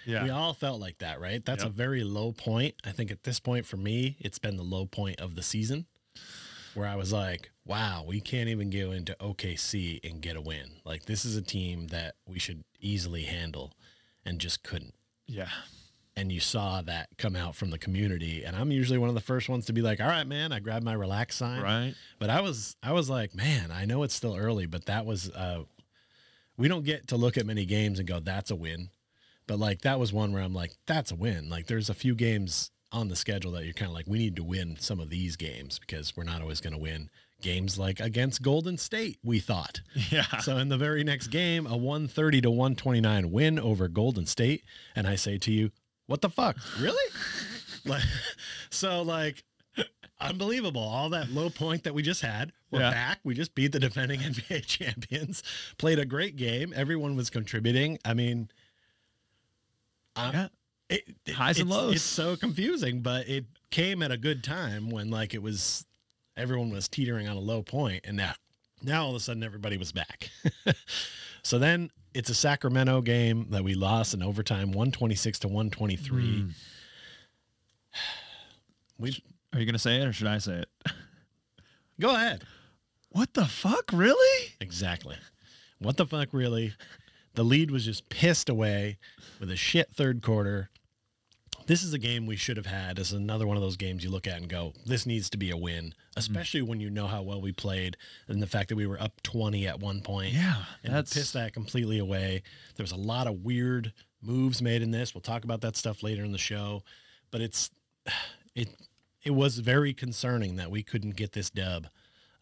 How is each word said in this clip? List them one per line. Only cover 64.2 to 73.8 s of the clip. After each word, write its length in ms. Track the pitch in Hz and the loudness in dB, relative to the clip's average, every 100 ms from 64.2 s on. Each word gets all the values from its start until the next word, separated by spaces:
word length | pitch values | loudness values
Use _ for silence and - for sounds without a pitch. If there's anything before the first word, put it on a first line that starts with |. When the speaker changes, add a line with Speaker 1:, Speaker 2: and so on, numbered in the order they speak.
| 143 143 | 0 0
Speaker 2:
time 460 | 123 170 147 104 110 | -4 -4 -4 -4 -4
when, 200 | 113 107 | -4 -2
like, 240 | 110 107 | -2 -2
it 80 | 113 | -4
was, 420 | 107 101 - - - _ _ _ _ - | -4 -2 -2 -2 -6 _ _ _ _ -6
everyone 340 | 123 127 117 | -2 0 0
was 180 | 101 - | -2 -4
teetering 400 | - 123 117 104 | -2 0 0 -2
on 80 | 98 | -2
a 40 | |
low 220 | 101 113 | -2 -2
point, 420 | 101 135 131 95 95 | -2 -2 0 -2 -4
and 100 | 101 | -2
now, 180 | 95 - _ _ _ _ | -2 -4 _ _ _ _
now 220 | 131 156 | 0 0
all 60 | 143 | 0
of 60 | 123 | -2
a 40 | |
sudden 220 | - 113 | -4 -4
everybody 340 | 113 104 104 98 | -6 -4 -4 -2
was 160 | 85 | -4
back. 380 | 85 78 - - - 151 - | -4 -6 -8 -14 -2 -2 2
<laughs> 100 | 214 - - - - - - - | 2 2 0 -6 -6 -10 -16 -8
So 180 | - 120 | 0 4
then 320 | 147 175 170 - _ | 6 4 0 -8 _
it's 160 | 131 120 | -4 0
a 60 | |
Sacramento 640 | 117 147 143 135 131 131 131 | 2 4 4 4 4 6 4
game 440 | 117 120 117 113 - | 4 4 4 2 2
that 120 | 98 | 0
we 120 | 95 | 2
lost 400 | 95 | 2